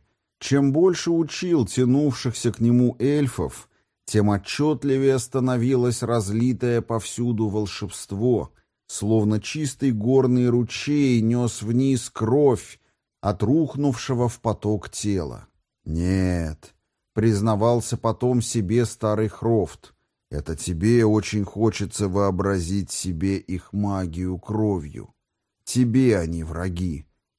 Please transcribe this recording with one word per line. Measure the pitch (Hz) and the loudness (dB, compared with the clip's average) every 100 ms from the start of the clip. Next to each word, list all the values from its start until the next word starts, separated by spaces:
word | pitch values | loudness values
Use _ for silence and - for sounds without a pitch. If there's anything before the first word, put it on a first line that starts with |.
| _ _ _ _ | _ _ _ _
чем | - 139 139 | 0 2 4
больше | 147 185 165 170 | 4 2 2 0
учил | 165 156 - 180 160 110 | 0 0 -4 0 2 2
тянувшихся | - 123 139 147 120 123 - 120 | 2 2 4 2 0 -6 -4 -4
к | 104 | 0
нему | 117 123 123 117 | 4 4 4 2
эльфов, | 131 147 135 - 71 - - _ _ _ - | 0 2 0 -2 -6 -8 -20 _ _ _ -2
тем | 107 104 | 2 2
отчетливее | 101 - - 151 151 143 135 135 127 | 2 -2 -2 0 0 0 2 4 2
становилось | - 135 127 123 123 127 120 117 | 0 -2 0 0 2 2 2 0
разлитое | 113 120 98 110 123 117 123 117 | 0 0 0 0 0 0 0 0
повсюду | 113 113 - - 120 110 107 | 0 -4 -4 -4 -2 0 -2
волшебство, | 107 101 - 95 - - 98 123 107 69 _ _ _ - | -2 -4 -6 -10 -12 -10 -2 0 0 -2 _ _ _ -14
словно | - 101 110 104 107 | -6 0 2 2 0
чистый | - 156 143 - 139 | -4 -6 -6 -2 -2
горный | 107 113 131 127 123 123 | 0 2 4 4 4 2
ручей | 120 117 - - 147 139 117 | 2 0 -6 -2 0 2 2
нес | 113 123 120 - | 2 0 -2 -4
вниз | 107 120 135 123 - | -2 0 2 0 -4
кровь | - 110 139 143 104 - - _ _ _ _ | -4 0 4 4 2 -4 -20 _ _ _ _
от | 101 - | -4 -2
рухнувшего | 104 156 151 135 143 120 - 123 120 | 2 2 0 0 -2 -2 -4 -2 -2
в | - | -2
поток | 113 101 104 107 - | -4 -2 -2 -2 -4
тела. | - 104 95 71 52 - _ _ _ - | -8 -4 -2 -4 -10 -20 _ _ _ -6
«Нет», | 80 87 95 92 87 80 76 - _ _ _ _ | -2 0 2 2 0 -4 -8 -16 _ _ _ _
признавался | - 113 104 110 104 117 123 - 113 | 0 2 2 2 2 2 2 -2 -2
потом | 113 - 123 123 | -2 0 0 0
себе | 113 117 92 117 117 | 0 -2 0 0 0
старый | - 107 104 107 | -2 -2 0 -2
Хрофт, | - 113 117 87 - - _ _ _ - | -2 0 2 0 -6 -20 _ _ _ -10
«это | 73 71 78 | -10 -8 -8
тебе | 90 82 107 120 110 | -6 0 4 4 4
очень | 107 - 107 98 | 2 0 -4 -4
хочется | 98 110 - 101 - 101 | 0 0 0 -6 -4 -2
вообразить | 98 101 92 98 98 82 98 85 | 0 0 0 0 0 0 -4 -4
себе | - 95 82 98 98 | -6 -6 -4 -2 -4
их | - 90 - | -6 -10 -6
магию | 104 101 98 90 82 92 90 | -4 -4 -4 -6 -6 -6 -6
кровью. | - 107 107 92 73 60 50 _ _ _ _ _ | -6 -2 0 0 -4 -14 -16 _ _ _ _ _
Тебе | - 127 120 127 127 98 | -4 0 2 4 4 4
они | 82 82 | 0 -6
враги, | 80 82 92 87 90 71 - _ _ | -6 -6 -6 -4 -4 -6 -12 _ _